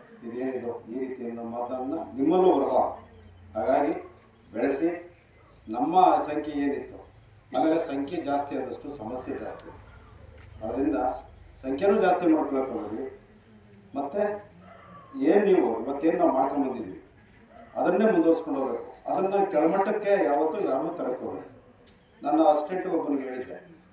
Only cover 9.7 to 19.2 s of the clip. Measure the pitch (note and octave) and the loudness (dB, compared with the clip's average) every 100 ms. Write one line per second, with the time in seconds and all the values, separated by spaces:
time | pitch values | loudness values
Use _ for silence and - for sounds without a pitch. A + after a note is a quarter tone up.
9.7 | - - - - - - - - - A2 | -20 -20 -20 -20 -20 -20 -20 -20 -12 -6
10.7 | B2+ C#3+ C#3+ - - - - - - C3 | -2 0 0 -2 -4 -12 -20 -20 -12 -6
11.7 | C3+ G3+ G#3+ F#3 F3+ F3 D3+ C#3 C3+ A#2+ | 0 2 4 4 4 4 2 2 -2 -2
12.7 | A2 G#2+ A2 - - - - - - - | -6 -8 -8 -10 -12 -20 -20 -20 -20 -20
13.7 | - - C3+ C#3+ G3+ G#3 - - - - | -20 -12 -8 -4 -2 -2 -2 -10 -20 -20
14.7 | - - - - F#3+ D3 G3+ G3 F3 B2 | -20 -20 -20 -16 0 4 6 6 6 4
15.7 | A2 B2+ C#3+ D#3+ F3 D#3+ - C#3 C#3+ C3 | 0 -4 -2 0 4 4 4 0 0 -2
16.7 | A#2 - - - - - - - - - | -4 -8 -12 -18 -20 -20 -20 -20 -20 -10
17.7 | - D#3+ G3 A3 F3 D#3+ D#3+ D3+ C3+ B2 | -2 0 4 4 4 4 2 0 -4 -4
18.7 | A#2 - - - F#3+ | -6 -10 -12 -4 -2